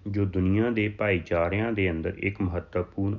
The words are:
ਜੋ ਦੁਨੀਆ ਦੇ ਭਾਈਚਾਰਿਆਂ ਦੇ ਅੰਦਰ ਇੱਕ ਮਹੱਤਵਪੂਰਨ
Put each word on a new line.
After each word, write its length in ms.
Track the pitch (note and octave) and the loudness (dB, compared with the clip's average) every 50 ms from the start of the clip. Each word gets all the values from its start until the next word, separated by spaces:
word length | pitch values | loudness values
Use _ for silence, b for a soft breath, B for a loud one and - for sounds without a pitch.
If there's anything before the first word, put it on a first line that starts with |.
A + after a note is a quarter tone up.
| - | -8
ਜੋ 180 | G#2 G2+ G#2 G2+ | -4 0 0 0
ਦੁਨੀਆ 440 | F#2+ F#2+ F#2 F#2 F#2 G2 G#2+ A2+ A#2+ | 2 2 2 2 4 4 4 4 2
ਦੇ 200 | A#2 G#2+ G#2 G#2 | 2 0 0 -2
ਭਾਈਚਾਰਿਆਂ 840 | G#2 - G#2+ G#2 F#2+ E2+ D#2 - F2 E2+ E2+ F2 G2 G#2 A2 A#2+ | -2 -2 0 2 2 0 0 0 0 2 2 2 0 0 0 0
ਦੇ 200 | A2 G2+ F#2+ F2+ | 0 0 0 0
ਅੰਦਰ 220 | D#2+ E2 D#2+ F2+ - | 0 -2 -4 -4 -6
ਇੱਕ 240 | - - G2 G2+ - | -4 -4 -4 -2 -2
ਮਹੱਤਵਪੂਰਨ 760 | G2 F2 F2 F2 - - - F2+ F2 - - G2 G2 G2 G#2 | -2 -2 -2 -4 -6 -4 -4 -4 -4 -4 -4 -4 -2 -2 -2